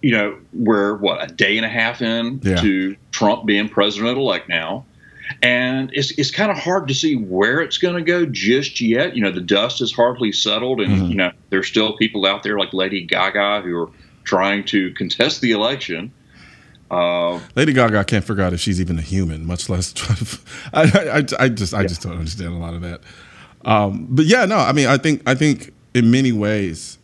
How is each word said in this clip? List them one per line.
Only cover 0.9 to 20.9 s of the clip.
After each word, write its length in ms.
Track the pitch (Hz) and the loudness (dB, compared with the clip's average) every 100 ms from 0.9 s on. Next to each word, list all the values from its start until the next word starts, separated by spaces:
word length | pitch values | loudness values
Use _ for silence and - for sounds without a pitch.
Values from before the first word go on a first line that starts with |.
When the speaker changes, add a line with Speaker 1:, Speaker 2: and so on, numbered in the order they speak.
| 104 | 0
Speaker 1:
what, 260 | 98 82 | -2 -2
a 100 | - | -6
day 220 | - 98 107 | 0 2 2
and 100 | 113 | -2
a 20 | |
half 340 | 117 113 120 | -2 -2 -2
in 380 | 117 113 117 123 | -2 -2 -2 -2
Speaker 2:
Yeah. 140 | 101 90 | 0 2
Speaker 1:
to 400 | 104 95 95 98 _ | 2 0 -2 -6 _
Trump 360 | - 107 113 107 | 0 2 2 2
being 220 | 101 107 | 0 0
president-elect 800 | - 104 101 113 127 135 90 - | 0 0 0 -2 0 0 -2 -2
now. 360 | 85 80 101 131 _ - - - - | -4 -4 -8 -10 _ -20 -18 -14 -2
And 480 | 123 123 127 131 135 | 0 2 0 -2 -4
it's, 180 | - 135 - | -4 -4 -2
it's 120 | 139 | -2
kinda 240 | - 214 | 0 -2
hard 340 | 196 170 185 147 | -2 0 -2 0
to 60 | |
see 200 | 135 160 135 | -2 0 0
where 440 | 101 92 104 139 | -2 0 2 2
it's 180 | 160 - | -2 0
gonna 240 | 180 175 | 0 0
go 240 | 165 175 165 | 0 2 0
just 540 | 101 98 127 143 - | -2 2 2 0 -2
yet. 340 | 117 117 170 127 | 0 2 0 0
You 60 | |
know, 80 | 98 | -2
the 100 | 90 | -2
dust 380 | 87 101 113 - | 0 0 0 -2
has 140 | 120 | -4
hardly 400 | - 120 123 117 | 2 2 2 -2
settled, 480 | 98 110 107 123 127 | 0 -2 -2 -2 -2
and, 120 | 98 | 2
Speaker 2:
Mm-hmm. 140 | 98 92 | 2 2
Speaker 1:
you 80 | |
know, 160 | 98 90 - _ | 2 0 -2 _
there's 180 | 95 92 | -2 0
still 280 | 113 110 107 | 0 0 0
people 300 | 113 110 95 | -2 0 0
out 160 | 101 | 0
there 160 | - 104 | -2 -2
like 140 | 95 | -2
Lady 280 | 95 95 98 | -2 -2 -4
Gaga 600 | 85 90 95 101 101 104 | -2 0 0 0 0 0
who 140 | 90 85 | -2 -4
are 80 | 82 - - - | -6 -10 -20 -16
trying 400 | - 95 95 101 98 | -2 0 2 0 0
to 240 | 104 92 | 0 -2
contest 460 | 90 90 - 131 - | -4 -6 0 0 0
the 120 | 123 | 0
election. 580 | 107 110 139 - 82 104 - _ - - - - - _ | 2 0 -4 -6 -8 -8 -16 _ -20 -20 -20 -20 -20 _
Uh, 480 | 90 87 87 87 87 - | 0 0 2 -2 -4 -6
Speaker 2:
Lady 180 | - 156 | 0 2
Gaga 300 | 131 117 107 | 4 4 4
can't 200 | 98 107 | 2 0
figure 180 | - 101 | 0 -2
out 100 | 92 | 0
if 80 | 87 | 0
she's 200 | - 90 | -2 0
even 180 | 87 82 | 0 -2
a 40 | |
human, 440 | 78 95 90 78 82 | -2 -2 -2 -4 -6
much 220 | 87 - | -6 -4
less 240 | 90 90 | -4 -4
try 240 | - - 107 | -6 -2 -2
to, 220 | 110 - - - | -2 -10 -14 -18
<laughs> 160 | - | -6
I, 80 | - | 2
I, 340 | - | 4